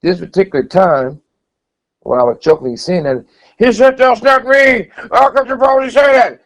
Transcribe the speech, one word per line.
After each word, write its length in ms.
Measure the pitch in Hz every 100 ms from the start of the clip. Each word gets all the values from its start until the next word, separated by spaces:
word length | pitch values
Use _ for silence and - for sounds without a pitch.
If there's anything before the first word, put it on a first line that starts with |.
This 180 | 156 180
particular 440 | 170 - 190 147
time, 560 | - 180 185 147 131 147 _ _ _ _ _ _ _ _
when 180 | - 123
I 40 |
was 160 | 123 113
jokingly 360 | - 156 127 117
saying 260 | - 180
that, 220 | 147 127 113 _ _ _
he 120 | 240
said, 240 | 214 262 262
That's 240 | 254 233
not 220 | 254 262
me! 440 | 240 277 269 247 185 - 226
How 200 | 233 269
come 160 | 269 254
you 100 | 262
probably 320 | 269 269 269
say 160 | 240 285
that? 280 | 269 220 127